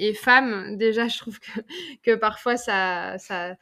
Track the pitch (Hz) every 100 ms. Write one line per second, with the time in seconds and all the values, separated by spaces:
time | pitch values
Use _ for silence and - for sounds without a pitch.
0 | 214 214 - 254 262 202 202 202 220 220
1 | 233 - - 202 - 220 - 359 339 262
2 | - 226 220 214 247 240 240 196 185 180
3 | 185 190 - 185 175 180